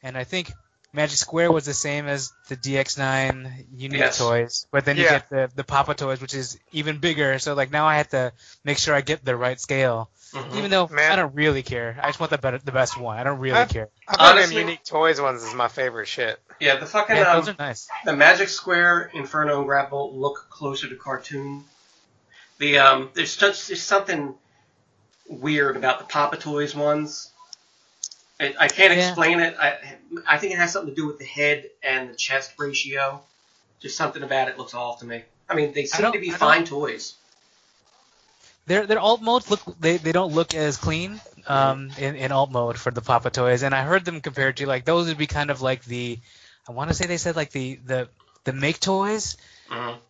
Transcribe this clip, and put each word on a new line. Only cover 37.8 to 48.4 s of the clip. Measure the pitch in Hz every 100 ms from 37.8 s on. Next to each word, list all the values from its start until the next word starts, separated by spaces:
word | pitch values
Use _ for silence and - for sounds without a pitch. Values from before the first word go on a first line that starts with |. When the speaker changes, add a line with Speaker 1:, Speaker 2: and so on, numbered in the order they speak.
| _ _ _ _ _ _ _ _ -
Speaker 1:
Their, | 190 202
their | 220
alt | 196 233
modes | 220 247 -
look, | 202 - 175
they, | 160 175
they | 156
don't | 170 185
look | 156 165
as | 160 151 139
clean, | 160 160 185 214 - - -
um, | 139 135 135 135
Speaker 2:
Mm-hmm. | 139
Speaker 1:
in, | 139 143
in | 131
alt | 139 139
mode | 127 120 117
for | -
the | 120
Papa | 113 120 123
toys. | - 123 123
And | 139
I | 135
heard | 135 190
them | 175 165
compared | 147 139 135 131
to, | 139
like, | 131
those | 123 170 170
would | 151
be | 151
kind | 147 147
of | 135
like | 131 131
the, | 123 120 123 117 120 - - _ -
I |
wanna | 120 151
say | 165 180
they | 175
said, | 175 165
like, | 147
the, | 143 131 131
the, | 127 131 123 _ _ _